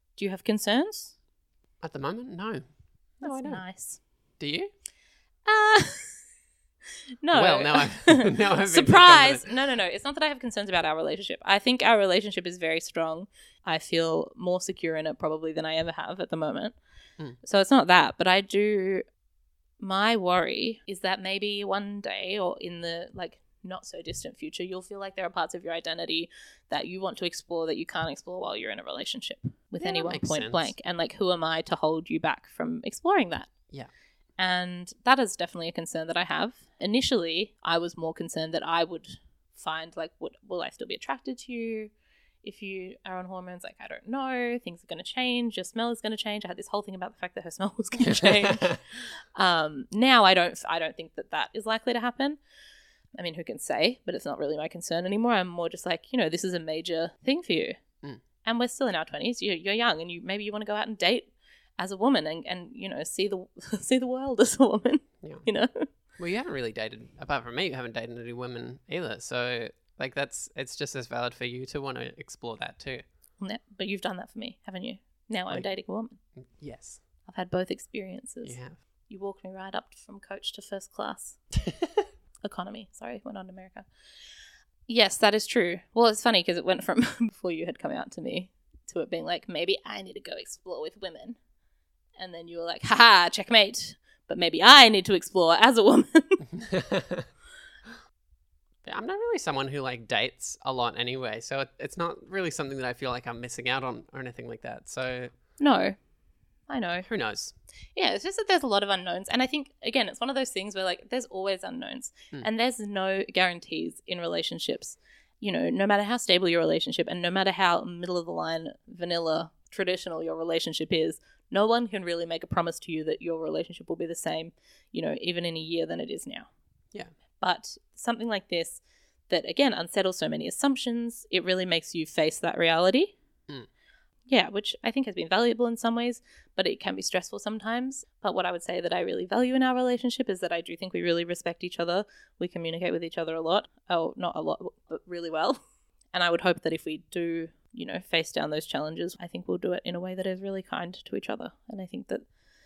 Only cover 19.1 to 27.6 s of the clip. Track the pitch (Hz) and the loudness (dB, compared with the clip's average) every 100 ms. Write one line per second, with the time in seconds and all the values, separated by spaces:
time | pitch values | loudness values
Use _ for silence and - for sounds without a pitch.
19.1 | _ _ _ _ _ _ _ 196 190 214 | _ _ _ _ _ _ _ -4 2 4
20.1 | 226 180 180 165 - - 226 - 190 185 | 4 4 4 2 0 -4 -6 -10 -4 -2
21.1 | 190 190 196 208 202 202 196 202 202 196 | -2 -4 -4 -4 -4 -2 -4 -4 -8 -8
22.1 | - 180 202 180 - 175 170 170 170 - | -8 -4 -2 -2 -2 -8 -8 -8 -8 -10
23.1 | 190 170 - _ _ 185 185 - - 160 | -12 -12 -12 _ _ -14 -14 -12 -14 -10
24.1 | - - - 156 - 180 185 185 202 196 | -10 -12 -12 -12 -10 -8 -10 -12 -12 -10
25.1 | 190 175 180 160 180 165 165 165 165 170 | -6 -6 -4 -4 -6 -8 -6 -6 -6 -2
26.1 | 165 170 - - - _ 143 170 185 190 | -2 -4 -12 -20 -20 _ -6 -6 -6 -6
27.1 | - 175 - - 170 | -4 -6 -6 -6 -4